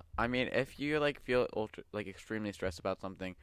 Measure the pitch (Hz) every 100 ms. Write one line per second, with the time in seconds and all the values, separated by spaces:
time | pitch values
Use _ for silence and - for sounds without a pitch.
0 | - - 120 123 123 107 135 - 143 151
1 | 147 143 - 123 120 - 107 - - 104
2 | 98 95 - 110 104 - 95 - 98 95
3 | 95 92 92 92